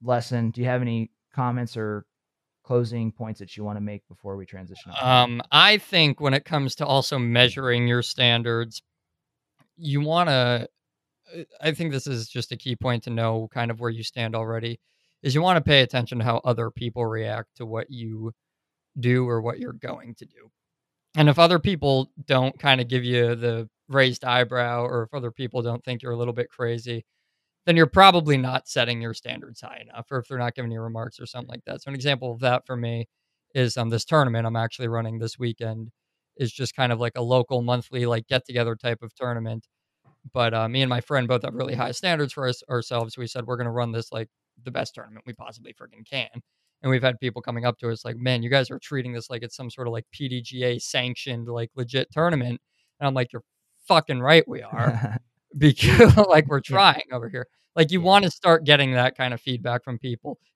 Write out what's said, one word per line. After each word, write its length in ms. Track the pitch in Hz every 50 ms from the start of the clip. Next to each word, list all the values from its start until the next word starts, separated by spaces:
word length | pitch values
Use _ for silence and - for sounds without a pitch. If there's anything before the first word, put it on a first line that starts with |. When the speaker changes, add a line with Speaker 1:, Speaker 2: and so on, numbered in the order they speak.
Speaker 1:
lesson. 480 | 117 123 123 120 120 - 127 120 117 110
Do 100 | - 120
you 40 | 120
have 140 | 127 127 127
any 280 | 123 120 117 113 113 - _ _ _ _
comments 440 | - 139 127 123 123 123 120 113 -
or 300 | 113 107 107 107 104 - _ _ _ _ _ _ _ _ _ _ _ _
closing 480 | - 127 123 120 107 120 117 113 113
points 260 | - - 117 110 107 -
that 160 | 101 - -
you 80 | 104 104
wanna 160 | 104 104 104
make 260 | 104 104 104 101 _ -
before 280 | 98 - - 101 98
we 100 | 98 92
transition 460 | - 95 92 92 82 92 - - 87
on? 380 | 90 143 131 127 127 123 123 120
Speaker 2:
Um, 120 | 120 120 - -
I 260 | 143 151 180 208 214 196
think 420 | - - 196 170 156 143 131 -
when 140 | 147 139 135
it 100 | 143 -
comes 300 | - 165 143 139 123 -
to 100 | - 147
also 320 | - 131 139 - - 147 127
measuring 680 | 120 117 117 123 123 120 - 139 135 123 120 120 120
your 160 | 120 120 120
standards, 800 | 117 - - - 127 120 117 117 117 120 117 117 117 110 - - - _ _ _ _ _ _ _ _ _ _ _ _ _ _ _ _ _ _
you 240 | - 165 143 139 143
wanna, 680 | 151 151 165 175 175 160 135 127 123 123 120 117 - - _ _ _ _ _ _ _ _ _ _ _ - 170
uh, 60 | 170 151 - - -
I 120 | 147 160
think 200 | 147 - 170 160
this 140 | 135 131 -
is 220 | 147 127 113 110 -
just 240 | - 123 - -
a 40 | 127
key 200 | - - 131 117
point 260 | - - 127 120 117 -
to 60 | 120
know 380 | 117 113 113 113 113 113 110 110
kind 180 | - 120 117 117
of 80 | 113 110
where 120 | 120 117
you 120 | 113 113
stand 320 | 110 - - 123 117 110 113
already, 460 | 113 113 113 113 113 117 117 113 - _ _ _ _ _ _ _ _
is 120 | - 135 127
you 80 | 151
wanna 180 | 170 185 180 160
pay 220 | - - 143 135
attention 360 | 127 - - 127 117 - 123 117
to 60 | 110
how 140 | 120 117 - -
other 260 | 127 117 117 117 107
people 340 | - - 120 117 107 123 117
react 520 | 110 110 110 110 110 107 113 113 _ _
to 100 | - 120
what 240 | 110 113 113 - -
you 420 | 135 120 117 110 110 110 110 113 - _ _ _ _ _ _ _ _ _ _ _ - 135
do 300 | 120 123 127 127 127 120
or 140 | 120 113
what 160 | 110 120 - -
you're 160 | 247 - -
going 400 | - - - - - - 120 113
to 100 | - -
do. 260 | - _ _ - 113 _ _ _ _ _ _ _ _ _ _ _ _ -
And 140 | 156 151 147
if 100 | 135 170
other 200 | 170 170 180 160
people 520 | - 202 185 143 147 139 135 131 135 - _ - -
don't 320 | - 135 131 127 135 - -
kinda 260 | - 143 131 127 123
give 200 | 120 127 127 123
you 300 | 123 123 120 120 117 120
the 340 | 117 120 120 113 113 113 107 _ _ _ -
raised 360 | 135 135 131 131 120 - 131
eyebrow, 600 | 127 123 127 123 120 127 123 120 120 117 120 123
or 180 | 123 135 120 110
if 100 | - -
other 160 | 139 123 117
people 320 | - - 131 113 - 127
don't 200 | 117 117 117 123 -
think 180 | 131 123 117
you're 100 | - 123
a 40 | 117
little 180 | 117 120 123 117
bit 160 | 120 120 -
crazy, 540 | _ - 123 117 117 113 117 123 117 110 - _ _ _ _ _ _ _ _ _ _ _ -
then 100 | 175 170
you're 100 | 165 160
probably 500 | - - 190 196 190 180 175 156 151 143
not 320 | 131 127 127 127 127 - -
setting 320 | - 131 120 120 120 117
your 120 | 117 113 110
standards 460 | - - 123 120 - 135 127 117 -
high 180 | 120 - - -
enough, 240 | 117 113 - 117 - -
or 80 | 143 127
if 100 | 117 -
they're 100 | 135 123
not 160 | 120 120 -
giving 160 | 135 120 117
you 100 | 113 113
remarks 380 | 113 117 113 113 117 113 - -
or 60 | 123
something 220 | - - 123 123 120
like 160 | 123 123 -
that. 160 | - - -
So 60 | - 139
an 60 | 139
example 380 | 127 127 147 139 120 131 123
of 80 | 117 117
that 260 | 131 123 123 127 -
for 100 | - 127
me 320 | 120 120 117 117 117 113 - _ _ _ _ _ _ _ _ -
is, 220 | 135 127 113 -
um, 120 | 127 113 113
this 140 | 117 107 -
tournament 420 | - 165 151 139 123 113 117 113
I'm 100 | 113 113
actually 320 | 113 113 110 - - 123 113
running 300 | 117 117 113 113 113 113
this 200 | 113 113 - -
weekend 520 | 120 117 113 - 117 113 110 113 110 113 - _ _ _ _ _ _ _ _
is 160 | - 131 110
just 240 | - - 127 - -
kind 160 | - 131 120
of 80 | 117 113
like 140 | 120 117 -
a 60 | 123
local 400 | 120 120 127 127 120 - 135 123
monthly, 440 | 120 120 123 120 - - 135 123 120
like, 200 | 117 117 113 113 -
get-together 480 | 131 127 - - 123 120 117 117 113
type 260 | - - 120 117 -
of 120 | 120 110 -
tournament. 520 | - 131 123 120 117 113 113 113 113 - _ _ _ _ _ _ _ _ _ _ _ - - -
But, 200 | 127 117 113 113
uh, 140 | 113 113 113
me 140 | 123 135
and 80 | 135 127
my 100 | 123 123
friend 280 | - - 147 131 120 117
both 140 | 127 117 -
have 100 | - 113
really 200 | 120 131 - 120
high 180 | 117 123 131
standards 400 | 123 - - 180 170 151 147 135
for 140 | - 147 131 127
us, 140 | 123 - - -
ourselves. 480 | 131 120 113 - 123 117 113 113 -
We 100 | 131 120
said, 200 | 110 - 127 113
"We're 100 | 120 123
gonna 160 | 120 120 117
run 200 | 117 120 120 117
this, 200 | 113 117 113 -
like, 160 | - 113 110 - _ _ _ _ _ _
the 80 | 123 127
best 240 | 123 - - - -
tournament 300 | 120 117 110 107 113 -
we 60 | 123
possibly 400 | 113 - 117 120 113 113 117 -
freaking 340 | 113 - 127 113 110 110 113 -
can." 340 | 139 131 117 - - 120 - _ _ _ _ _ _ _
And 80 | - 131
we've 120 | 131 123
had 160 | 127 131 120 -
people 200 | 131 123 110 123
coming 220 | - 123 117 117 120
up 140 | 120 117 -
to 120 | 123 117
us 140 | 113 - -
like, 120 | 117 117
"Man, 260 | 120 123 131 127 117
you 80 | 113 120
guys 200 | 135 139 127 123
are 80 | - -
treating 340 | - - 147 131 123 123
this 180 | 120 117 - -
like 120 | 127 117
it's 140 | 120 113 -
some 140 | - 127 117
sort 160 | - 135 123 117
of, 40 |
like, 120 | 117 113 - _
P 180 | - - 143 127
D 140 | 127 123
G 200 | 117 - 131 127 123
A 140 | 123 120 120
sanctioned, 720 | - - - 135 123 123 120 - - 135 120 117 117 120
like, 220 | 117 117 117 - -
legit 360 | 131 123 117 131 131 - -
tournament." 480 | - 151 165 175 160 135 123 120 117 - _ _ _ _ _ _ _ -
And 60 | 143
I'm 80 | 139 135
like, 180 | 131 123 -
"You're 120 | - 113 - _ _ _ _ _ _ _ _ -
fucking 320 | 185 160 - - 135 123
right 260 | 123 143 160 165 - -
we 140 | - -
are." 560 | 110 110 110 117 120 135 117 110 123 107 110 - -
Speaker 1:
<laughs> 60 | _ _ _ _ _ - 139
Speaker 2:
Because, 560 | 151 147 - - - - - - 233 208 -
<laughs> 120 | 220 208 190
like, 180 | 165 156 147 143
we're 100 | 147 135
Speaker 1:
Yeah. 180 | - - 143
Speaker 2:
trying 280 | 190 196 175 135 - - -
over 180 | 127 120 117 113
here. 160 | 104 123 - - _ _ _ _ -
Like, 140 | 170 160 151
you 100 | 185 180
Speaker 1:
Yeah. 60 | 170
Speaker 2:
wanna 240 | 185 196 202 196 170
start 340 | - - - 180 165 160 156
getting 280 | 143 147 139 139 131
that 240 | 127 123 123 131 -
kind 160 | - 131 123
of 80 | 120 113
feedback 440 | - 135 127 120 95 123 120 120 -
from 140 | 131 123 110
people. 400 | - 127 117 - - 147 - - _ _ _